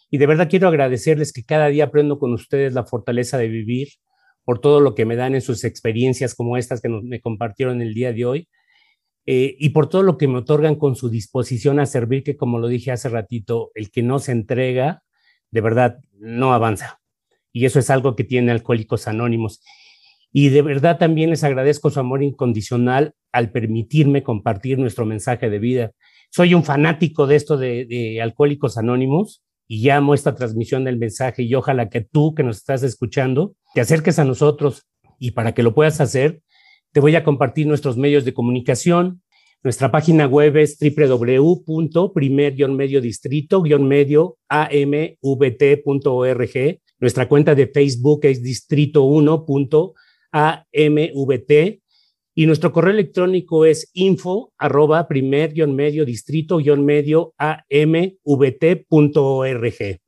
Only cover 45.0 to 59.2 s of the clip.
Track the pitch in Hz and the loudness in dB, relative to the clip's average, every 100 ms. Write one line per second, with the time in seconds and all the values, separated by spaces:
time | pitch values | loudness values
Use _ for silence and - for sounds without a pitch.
45 | - - 139 131 135 120 143 143 143 139 | -4 -6 -4 0 0 2 2 2 0 -2
46 | 143 127 127 123 123 123 139 - _ _ | 0 0 0 -2 -4 -2 -4 -4 _ _
47 | 123 131 120 147 151 139 131 147 143 120 | -2 0 2 4 4 4 2 2 0 2
48 | 131 147 147 131 123 120 - 147 147 156 | 0 2 2 0 -4 -8 -2 0 2 4
49 | 135 151 147 160 160 139 139 156 190 - | 4 4 4 2 0 -2 0 0 0 -6
50 | _ _ _ 156 151 160 _ 139 151 151 | _ _ _ 0 0 -2 _ 0 2 2
51 | 160 139 135 131 - 147 180 220 _ _ | 0 -2 -4 -4 2 2 2 -4 _ _
52 | _ _ _ - 156 156 170 165 170 214 | _ _ _ 0 2 2 0 2 2 2
53 | 175 - 180 185 180 160 160 156 - 180 | 0 -2 0 -2 -2 4 4 4 -2 -2
54 | 190 185 180 196 - _ 143 139 151 156 | 0 0 -2 -6 -6 _ 0 2 4 2
55 | 160 139 135 139 160 156 151 135 147 151 | 0 -2 0 0 -2 -2 -2 0 -2 -2
56 | 139 113 - 156 156 151 143 143 143 147 | -4 -6 -6 -6 -2 0 2 2 2 2
57 | 147 160 170 - 151 156 _ 143 151 165 | 2 0 0 -4 -6 -6 _ 0 2 2
58 | 185 190 147 135 135 127 160 175 - 156 | -2 -4 -2 2 2 2 0 0 2 4
59 | 147 151 | 4 2